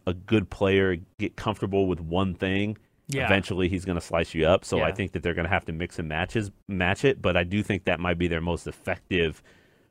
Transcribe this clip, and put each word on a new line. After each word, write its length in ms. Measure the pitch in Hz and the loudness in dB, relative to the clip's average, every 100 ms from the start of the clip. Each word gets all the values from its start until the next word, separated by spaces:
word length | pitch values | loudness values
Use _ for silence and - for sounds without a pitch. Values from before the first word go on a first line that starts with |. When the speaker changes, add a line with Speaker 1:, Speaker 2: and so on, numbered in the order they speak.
| - | -2
Speaker 1:
a 80 | |
good 360 | 90 90 110 92 | -6 0 2 2
player 480 | - 98 98 95 90 95 - | 0 2 4 4 0 -6 -8
get 180 | 104 - | -8 -4
comfortable 500 | 113 101 104 98 92 | -6 -4 0 2 2
with 140 | 82 | 0
one 320 | 80 90 98 | -2 0 0
thing, 440 | 87 95 95 104 107 _ _ - | 0 -2 0 -2 -6 _ _ -8
Speaker 2:
Yeah. 180 | 139 123 | -4 2
Speaker 1:
eventually 440 | 98 - 90 92 | 2 2 0 0
he's 160 | 92 92 | 0 -2
gonna 160 | 87 | -4
slice 320 | - 85 85 | 0 0 0
you 120 | 82 78 | 2 4
up. 200 | 95 - | 4 2
So 140 | 90 | 0
I 100 | 85 | 0
Speaker 2:
Yeah. 40 | - | -2
Speaker 1:
think 160 | 95 | -4
that 100 | 90 | -2
they're 100 | 87 | -2
gonna 140 | 85 85 | -2 0
have 140 | 92 - | 0 -2
to 60 | |
mix 260 | 80 87 - | -6 -6 -6
and 120 | 80 | -6
matches, 420 | 78 90 117 101 - - | -4 -2 -2 -4 -8 -8
match 380 | 95 90 101 139 | -2 0 2 2
it, 160 | - | 2
but 160 | 98 87 | 2 2
I 60 | 87 | 2
do 180 | 104 | 0
think 220 | 101 98 - | -2 -2 -2
that 140 | 85 | 0
might 160 | 90 85 | 0 0
be 100 | 87 | 0
their 140 | 82 | 0
most 260 | 85 82 82 | -2 -4 -6
effective 720 | - - 90 - 92 82 - - - _ _ _ | -8 -6 -6 -2 0 0 -2 -14 -20 _ _ _